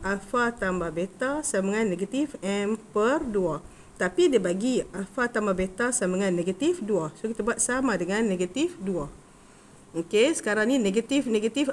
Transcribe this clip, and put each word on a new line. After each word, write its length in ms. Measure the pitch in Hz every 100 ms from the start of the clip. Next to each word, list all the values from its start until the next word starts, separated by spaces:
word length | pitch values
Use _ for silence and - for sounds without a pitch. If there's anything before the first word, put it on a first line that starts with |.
| 190
alfa 480 | 196 196 247 233
tambah 320 | 240 190 180 170
beta 500 | 160 190 - 254 302
sama 320 | 302 196 196
dengan 160 | 214 220
negatif 480 | 175 190 262 294 -
M 400 | 190 202 202 220 -
per 320 | 208 226 311 269
dua. 320 | 202 175 147 - - - -
Tapi 340 | 185 330 349
dia 60 | 240
bagi 420 | 185 190 247 233 -
alfa 320 | 185 190 - 240
tambah 240 | 226 208
beta 400 | 185 190 185 247
sama 240 | 247 185
dengan 160 | 185 196 175
negatif 400 | 170 190 311 349
dua. 320 | 208 190 156 -
So 80 | 220
kita 160 | 226
buat 160 | 214 220
sama 400 | - 254 262 185
dengan 240 | 175 208
negatif 560 | 226 180 180 262 349 -
dua. 320 | 196 175 143 - - - - - - - -
Okey, 400 | 165 165 214 277
sekarang 400 | 320 220 208 220
ni 80 | 277
negatif-negatif 880 | 202 214 226 277 262 214 220 269 277